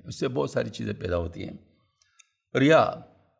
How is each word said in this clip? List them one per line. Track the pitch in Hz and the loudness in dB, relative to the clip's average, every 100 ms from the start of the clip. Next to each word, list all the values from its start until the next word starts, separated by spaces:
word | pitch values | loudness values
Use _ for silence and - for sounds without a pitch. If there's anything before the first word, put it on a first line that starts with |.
| - | -14
اس | - | -6
سے | 139 | -4
بہت | 127 139 | -2 -2
ساری | - 117 | -2 -4
چیزیں | - 110 | -6 -8
پیدا | 101 101 87 | -6 -4 -2
ہوتی | 85 - | -4 -8
ہیں۔ | - - _ _ _ _ _ _ _ _ _ 131 | -12 -14 _ _ _ _ _ _ _ _ _ 2
ریا، | 139 156 107 - - _ _ _ | 6 6 6 0 -12 _ _ _